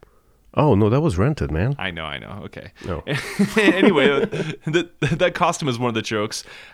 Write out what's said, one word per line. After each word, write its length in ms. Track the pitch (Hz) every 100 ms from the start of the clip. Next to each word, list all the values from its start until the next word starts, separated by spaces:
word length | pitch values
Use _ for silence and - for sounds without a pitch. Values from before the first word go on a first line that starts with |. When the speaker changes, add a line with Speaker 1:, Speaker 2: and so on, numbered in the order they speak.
| - _ _ _ _ -
Speaker 1:
Oh, 160 | 147
no, 140 | 101 107
that 140 | 127
was 160 | 160 90
rented, 320 | 113 156 69
man. 260 | 78 110 139
Speaker 2:
I 120 | 95
know, 160 | 85 78
I 100 | 71
know. 220 | 52 101 98
Okay. 260 | - - - -
Speaker 1:
No. 180 | 82 - 143 -
Speaker 2:
<laughs> 260 | - 202 214
Anyway, 500 | 202 175 202 165 135
uh, 120 | 143 214 156 156 - -
that, 220 | 160 - - 143 165
that 160 | 180
costume 340 | 170 165 170 147
is 100 | 117
one 120 | 123
of 40 |
the 60 | 113
jokes. 440 | 104 110 107 - - - -